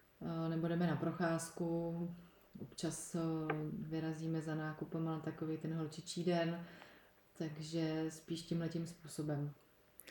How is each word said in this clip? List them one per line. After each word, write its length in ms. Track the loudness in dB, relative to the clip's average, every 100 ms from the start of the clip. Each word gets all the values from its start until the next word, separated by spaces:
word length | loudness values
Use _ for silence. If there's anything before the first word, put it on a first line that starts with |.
| -20 -8
eh, 280 | -4 0 2
nebo 180 | 4 4
jdeme 200 | 4 4
na 80 | 4
procházku, 1200 | 2 2 4 2 0 -2 0 2 0 0 -2 -6 -14 -20 -18 -12
občas, 540 | -12 -4 -2 -2 -4 0
eh, 40 | 2 2 0 0 -2
vyrazíme 680 | -4 -2 -2 -2 -2 0 0
za 140 | 0 0
nákupem 500 | -2 -4 -2 0 0
na 140 | 0
takový 380 | -2 -2 -2 0
ten 160 | 0
holčičí 500 | 0 0 -4 -6 0
den, 360 | 4 6 4 0 -4 -12 -18 -20 -20 -20 -14 -4
takže 680 | -4 -4 -2 2 2 2 0
spíš 320 | -2 -4 -4
tímhletím 460 | 0 0 2 0 -4
způsobem. 640 | -6 -8 -2 0 0 0 -4 -16 -20 -20 -20 -18